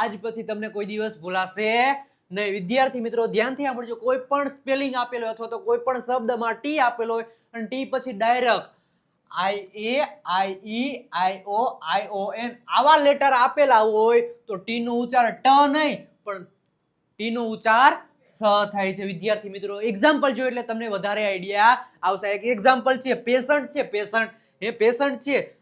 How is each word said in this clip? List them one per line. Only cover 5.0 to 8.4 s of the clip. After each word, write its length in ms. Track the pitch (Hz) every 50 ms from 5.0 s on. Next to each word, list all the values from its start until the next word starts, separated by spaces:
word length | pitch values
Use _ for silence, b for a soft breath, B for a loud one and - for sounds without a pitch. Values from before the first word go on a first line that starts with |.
| 240
આપેલો 200 | 240 247 240 233
હોય 80 | 220 220
અથવા 160 | 226 226 226 233
તો 80 | 220 190 214
કોઈ 120 | 233 233 233 254
પણ 180 | 254 247 226 233
શબ્દમાં 500 | 247 262 226 220 247 226 233 226 220 226
ટી 160 | - 285 302 302 262 240
આપેલો 280 | 233 233 226 226 233 226
હોય 80 | 226 b b b b b -
અને 120 | 233 226
ટી 240 | 196 247 262 269 - -
પછી 220 | 262 247 254 240 196
ડાયરેક્ટ 500 | 220 226 240 254